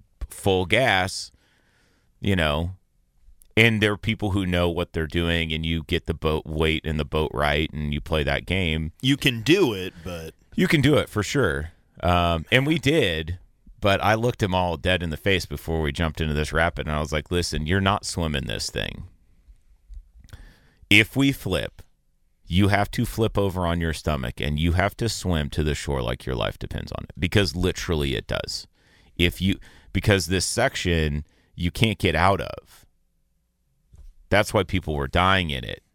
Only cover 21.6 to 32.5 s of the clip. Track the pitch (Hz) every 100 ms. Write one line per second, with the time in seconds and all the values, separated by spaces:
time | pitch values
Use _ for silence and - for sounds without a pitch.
21.6 | 50 - - _ _ _ _ _ - 87
22.6 | 101 101 104 - 117 - 110 - 98 90
23.6 | 87 85 82 78 - 73 60 - 65 73
24.6 | 82 82 98 - 113 - 92 80 71 -
25.6 | 76 71 - 69 58 65 - 60 50 -
26.6 | - - 50 50 50 - 87 104 95 87
27.6 | 90 - - 80 71 58 - - - -
28.6 | - _ _ _ _ - 87 - 92 -
29.6 | - - - 98 117 98 80 92 - -
30.6 | 135 - 90 82 78 73 - _ _ -
31.6 | 85 - 110 101 90 78 92 95 -